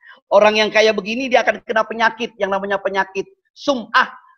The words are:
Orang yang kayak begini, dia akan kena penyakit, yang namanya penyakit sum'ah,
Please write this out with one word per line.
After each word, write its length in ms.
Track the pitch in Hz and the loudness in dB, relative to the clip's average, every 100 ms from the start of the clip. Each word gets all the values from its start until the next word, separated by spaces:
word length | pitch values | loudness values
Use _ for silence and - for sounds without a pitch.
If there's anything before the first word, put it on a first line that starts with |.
| - - _ | -20 -20 _
Orang 240 | 202 208 214 | 4 4 4
yang 160 | 214 | 2
kayak 240 | 214 220 214 | 2 2 2
begini, 320 | 196 240 269 | -4 -6 0
dia 160 | 233 | 0
akan 240 | 220 214 - | 0 -4 -4
kena 160 | 220 | -4
penyakit, 480 | 220 226 226 226 226 - | -2 -2 -2 -2 -8 -6
yang 160 | 196 196 | -4 -2
namanya 240 | 202 196 | -2 -4
penyakit 480 | 196 196 190 190 185 _ _ | -2 -4 -4 -8 -10 _ _
sum'ah, 640 | - - 254 202 262 - - _ | -8 -4 -4 -2 0 0 -6 _